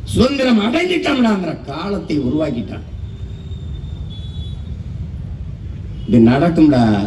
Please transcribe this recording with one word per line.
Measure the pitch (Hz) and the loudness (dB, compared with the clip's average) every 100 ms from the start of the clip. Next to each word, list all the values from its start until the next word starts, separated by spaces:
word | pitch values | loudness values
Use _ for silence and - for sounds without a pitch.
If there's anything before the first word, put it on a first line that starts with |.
சுதந்திரம் | - - 247 285 254 226 | -2 4 4 4 4 4
அடைஞ்சிட்டோம்னாங்கிற | 208 311 359 349 339 269 226 202 170 131 - | 4 0 0 0 0 2 2 2 -2 -6 -8
காலத்தை | 151 190 196 - 151 | -8 -4 -4 -2 -2
உருவாக்கிட்டான். | 123 151 151 117 98 95 - - - - - - - - - - - - - - - - - - - - - - - - - - - - - - - - - | 0 0 -2 -4 -6 -8 -10 -12 -12 -10 -10 -10 -10 -10 -8 -8 -8 -8 -10 -10 -10 -10 -8 -10 -10 -10 -10 -10 -8 -8 -10 -10 -10 -10 -10 -10 -10 -10 2
இது | 120 | 6
நடக்கும்டா. | 113 131 170 165 156 131 113 104 | 8 6 4 6 6 6 4 4